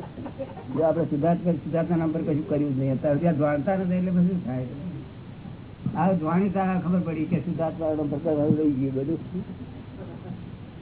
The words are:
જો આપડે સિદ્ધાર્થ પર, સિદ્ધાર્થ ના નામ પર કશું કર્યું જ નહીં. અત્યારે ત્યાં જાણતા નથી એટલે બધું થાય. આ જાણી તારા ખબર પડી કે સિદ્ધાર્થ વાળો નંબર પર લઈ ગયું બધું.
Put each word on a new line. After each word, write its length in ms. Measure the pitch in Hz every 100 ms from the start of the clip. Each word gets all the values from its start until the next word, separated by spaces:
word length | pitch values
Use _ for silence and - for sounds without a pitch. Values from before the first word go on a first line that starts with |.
| 359 - - - 269 - -
જો 140 | 127
આપડે 220 | 160 156
સિદ્ધાર્થ 360 | 147 147 156 170
પર, 80 | 170
સિદ્ધાર્થ 380 | 156 - 160 165
ના 60 | 165
નામ 160 | 160
પર 100 | 156
કશું 240 | - 147 -
કર્યું 260 | 151 147
જ 40 | 131
નહીં. 140 | 135
અત્યારે 260 | 131 156 147
ત્યાં 200 | 170 151
જાણતા 380 | 147 147 196 190
નથી 180 | 185
એટલે 160 | 180 185
બધું 340 | 180 180 185
થાય. 220 | - 131 127 143 180 - - - - - - - - - - -
આ 160 | 175
જાણી 380 | 180 156 170 202
તારા 300 | 185 190 185
ખબર 200 | 151 180
પડી 240 | 160 160
કે 140 | 151 -
સિદ્ધાર્થ 380 | 139 151 160 160
વાળો 240 | 160 151
નંબર 140 | 147 139
પર 140 | 165 151 147
લઈ 220 | 151 156
ગયું 220 | 135 135
બધું. 260 | 131 139 160 - 180 208 185 - - - - - - - - - - - -